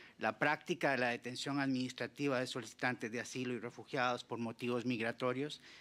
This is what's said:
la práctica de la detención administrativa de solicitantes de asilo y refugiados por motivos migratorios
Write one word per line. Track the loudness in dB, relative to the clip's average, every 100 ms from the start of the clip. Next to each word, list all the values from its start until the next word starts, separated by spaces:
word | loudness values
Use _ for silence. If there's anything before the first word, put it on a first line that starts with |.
| -18 -2
la | 0 4
práctica | 2 2 0 2 2
de | 4
la | 4
detención | 2 -4 -6 -2 0
administrativa | 2 2 0 -2 -6 0 2 2
de | 0
solicitantes | -4 -8 -2 0 0 -2
de | -4
asilo | -4 -4 -2
y | -4
refugiados | -6 -10 -4 2 2 2
por | -2 -4
motivos | -4 -4 -2 0 0
migratorios | 0 -2 0 0 0 -4 -6 -16 -20